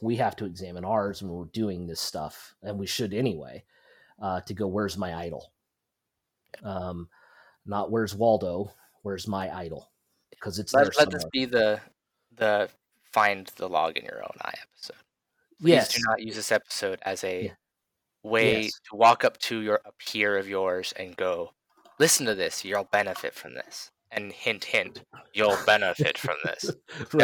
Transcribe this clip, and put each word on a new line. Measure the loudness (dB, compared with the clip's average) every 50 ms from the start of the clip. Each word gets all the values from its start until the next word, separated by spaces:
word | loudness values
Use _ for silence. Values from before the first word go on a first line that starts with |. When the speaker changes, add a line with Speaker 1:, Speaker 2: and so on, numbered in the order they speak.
Speaker 1:
we | -2 -2 0
have | 2 0 0 -2
to | -4 -8
examine | -8 -8 -10 -12 -10 -10 -6 -2
ours | 0 0 0 0 0 -4 -6
when | -8 -8
we're | -8 -8 -10
doing | -6 -4 -2 -2 -2 -2 -4 -8
this | -8 -8 -6
stuff, | -6 -6 -6 -6 -8 -8 -10 -14 -20 -20 -20 _
and | -10 -8 -6 -6
we | -6
should | -4 -4 -4 -4 -2 -2
anyway, | 0 0 -2 -2 -4 -10 -14 -16 -18 -20 _ _ _ _ _ _ _ _ _ _ -8
uh, | -6 -4 -4 -4
to | -6 -8 -6
go, | -4 -4
"Where's | -2 -2 -2 -2 -2 -4 -4
my | -6 -6 -6
idol?" | -6 -8 -8 -10 -10 -14 -16 _ _ _ _ _ _ _ _ _ _ _ _ _ _ _ _ _ _ _ _ -18 -12
Um, | -10 -8 -6 -6 -6 -6 -6 -8 -10 -12 _ _ _ _ _ -20 -20 _ _ _ -8
not, | -6 -4 -4 -2 -2
"Where's | 0 -2 -2 -2 0
Waldo?" | 2 4 4 4 4 2 -2 -4 -4 -6 -6 -10 _ _ _ _ _
"Where's | -8 -8 -8 -6 -6
my | -4 -4 -4 -4 -6 -6
idol?" | -8 -10 -10 -10 -12 -14 _ _ _ _ _ _ _ _ _ -18 -12
'Cause | -10 -8 -6 -6
it's | -2 2 6
Speaker 2:
Let, | 6 6
Speaker 1:
there | 6 6 4
Speaker 2:
let | 4 4
this | 2 -4
Speaker 1:
somewhere. | -6 -4
Speaker 2:
be | -2 -2 0
the, | 2 4 4 4 4 2 0 -4 -12 _ _ _ _ _ _ _ _ _
the | 0 2 2 2 2 0 -2 -6 _ _ _ _ _ _ _
find | 4 4 4 4 4 0 -6 -12 -10
the | -8 -4 0
log | 2 2 2 2 -2
in | -4 -8
your | -10 -12 -10
own | -10 -12 -10 -10
eye | -8 -8 -10 -10
episode. | -14 -18 _ _ -18 -18 -18 -20 _ _ _ _ _ _ _ _ _ _ _ 2
Please | 6 6
Speaker 1:
Yes. | 8 8 6 4 0
Speaker 2:
do | 0 2
not | 2 2 0
use | -2 -4 -6
this | -4 0 2
episode | 2 0 0 -2 -6 -4 -4 -4 -4 -4 -6
as | -6 -4 -4 -4
a | -4 -4 -4 -4
Speaker 1:
Yeah. | -6 -8 _ _ _ _ _ _ _ _ _ _ _ _ _
Speaker 2:
way | -4 0 4 4 6 6 4 2 0
Speaker 1:
Yes. | -4 -6 -10 -14 -6
Speaker 2:
to | 4
walk | 8 8 8 8 8 4
up | 2 2 0
to | -6 -4 -4 -2
your, | 0 0 0 0 0
a | -4
peer | -20 -14 -10 -6 -2 0 0 2 2
of | 0 -2
yours | -2 -2 -2 0 0 0 -2 -4 -6
and | -8 -10 -12 -8 -6
go, | -2 -2 -2 -2 -2 -6 -8 _ _ _ _ _ _ _ -6 _ 4
"Listen | 4 6 6 4 2
to | 0 0
this, | 0 0 -2 -2 -4 -6
you'll | -2 -2 -2 0
benefit | 2 2 2 2 0 -4 -6 -6 -8
from | -8 -10 -14 -14 -12
this." | -14 -14 -12 -14 -16 -16 -18 _ _ _ -12
And | -10 -10 -10 -10
hint, | -10 -6 -4 -4 -4 -4 -2
hint, | 0 0 0 0 -2 -6 -18 -20 _ -20 -20 -20 _ 0
you'll | 2 4 4 4 4 4
benefit | 4 4 6 4 2 0 2 0 0 0
from | -2 -4 -4 -4 -4 -4
this. | -6 -6 -6 -6 -6 -8 -8 _ -14
Speaker 1:
<laughs> | -12 -12 -8 0
Right. | 4 6